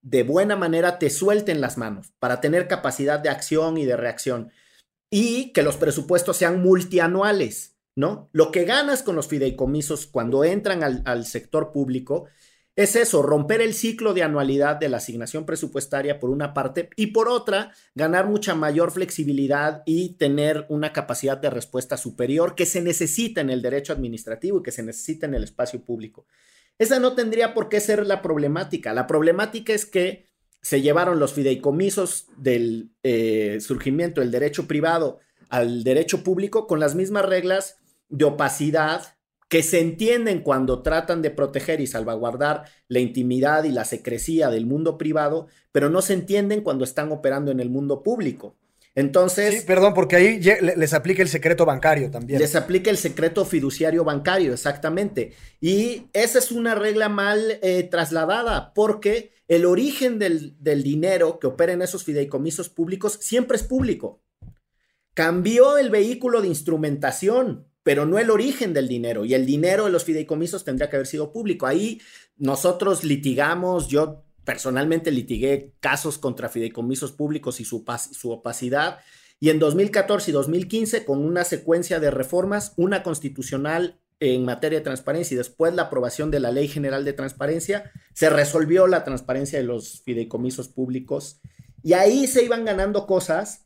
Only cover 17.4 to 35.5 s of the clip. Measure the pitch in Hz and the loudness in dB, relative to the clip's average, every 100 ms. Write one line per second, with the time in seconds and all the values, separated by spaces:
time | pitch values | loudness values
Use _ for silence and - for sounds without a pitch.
17.4 | 233 196 214 _ _ 127 160 180 190 208 | 0 -2 -4 _ _ -4 0 2 2 0
18.4 | 208 160 151 147 170 185 180 - 147 139 | -2 0 0 2 0 0 -6 -4 -2 0
19.4 | 139 143 147 151 - 165 180 - 143 143 | 0 0 0 -2 -2 -2 -2 0 0 2
20.4 | 147 151 147 151 151 151 135 120 135 135 | 0 -2 -4 -4 -2 -4 -6 -4 -2 -2
21.4 | - 123 - 127 123 135 123 - 123 147 | -2 -4 -6 -6 -6 -8 -8 -4 -2 2
22.4 | 170 175 175 185 175 160 160 - 233 202 | 0 0 -2 0 -2 -2 -2 -2 -4 -2
23.4 | 139 127 123 139 139 143 123 113 - 113 | -2 -2 -2 -4 -4 -6 -6 -8 -10 -8
24.4 | 180 196 143 123 113 110 - 156 151 127 | -2 -2 -4 -10 -10 -10 -10 -8 -4 -4
25.4 | 107 - 123 120 - 113 110 - _ _ | -6 -6 -6 -6 -8 -10 -10 -20 _ _
26.4 | _ _ _ _ 220 262 254 254 226 226 | _ _ _ _ 2 2 2 0 -2 0
27.4 | 226 226 214 208 208 208 208 196 170 156 | 0 0 0 -2 0 0 0 -2 0 0
28.4 | 143 160 190 - 113 113 127 156 160 175 | 0 -2 -4 -6 -4 -4 0 2 4 2
29.4 | 214 226 220 214 - 190 180 190 _ _ | 0 -6 -2 -2 0 0 0 -4 _ _
30.4 | _ _ - 139 139 156 180 170 139 147 | _ _ -2 2 4 4 4 2 2 2
31.4 | 135 127 143 147 196 196 175 - - - | 0 2 0 2 0 0 -4 -4 -10 -4
32.4 | 131 120 117 113 113 _ 131 117 113 110 | 0 2 0 -4 -10 _ 0 2 2 2
33.4 | 104 104 - 120 139 143 170 147 123 120 | 0 -4 -6 -4 -2 -2 -2 0 0 0
34.4 | 147 143 165 151 160 165 147 - _ _ | 0 -2 -4 0 2 2 0 -4 _ _
35.4 | _ | _